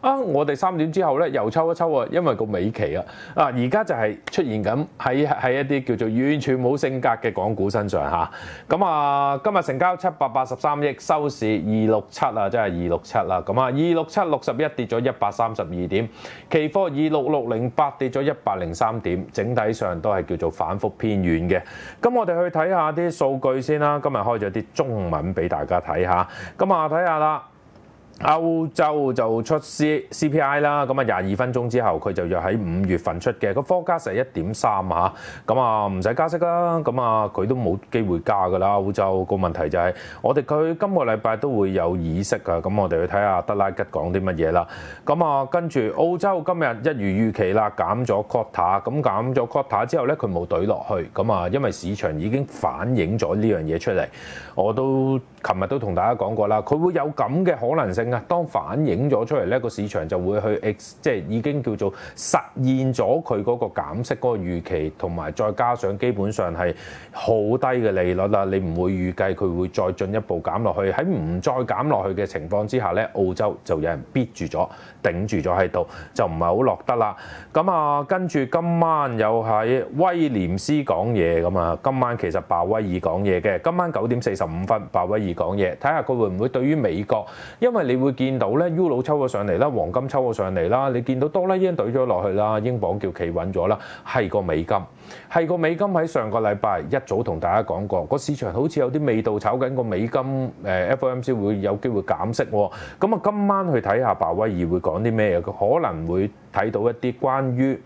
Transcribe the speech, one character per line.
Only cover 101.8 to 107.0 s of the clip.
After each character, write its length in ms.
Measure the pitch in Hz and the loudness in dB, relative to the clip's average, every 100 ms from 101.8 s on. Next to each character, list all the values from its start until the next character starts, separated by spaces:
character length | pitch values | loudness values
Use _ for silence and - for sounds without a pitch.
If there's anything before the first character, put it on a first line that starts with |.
| 131 | 0
會 120 | 107 | -2
減 300 | 95 92 98 117 | 0 -2 -2 -2
息 80 | |
喎。 260 | 131 107 101 - - - | 0 2 0 -2 -16 -2
噉 140 | 196 220 | 0 2
啊， 40 | |
今 220 | 196 208 202 | 0 0 2
晚 240 | 196 185 | 2 2
去 80 | 135 | 0
睇 180 | 101 107 | 2 2
吓 140 | 123 | 2
鮑 200 | 92 82 | 2 0
威 60 | 87 110 92 | 2 0 0
爾 80 | 87 | 0
會 80 | 87 | 0
講 240 | 82 82 | 0 0
啲 100 | 113 | 0
咩， 280 | 113 107 87 | 2 2 2
佢 400 | 90 - 104 147 | -2 -2 2 2
可 0 | |
能 260 | 143 85 82 | 0 -2 -2
會 240 | 90 101 - - | 0 -2 -4 -8
睇 160 | - 104 | -2 0
到 100 | 104 | 2
一 100 | 113 | 0
啲 200 | 117 | 0